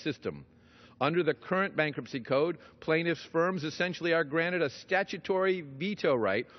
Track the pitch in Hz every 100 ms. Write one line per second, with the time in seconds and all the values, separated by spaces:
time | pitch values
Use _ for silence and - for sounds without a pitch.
0 | 156 - 98 73 - - - - - -
1 | 139 175 160 165 - 185 196 156 151 143
2 | 120 135 110 135 165 165 - - - 160
3 | 170 160 - 165 175 185 151 - 180 165
4 | 165 165 143 160 170 180 143 - - 185
5 | 196 190 - 190 190 185 143 135 190 202
6 | 170 127 101 104 -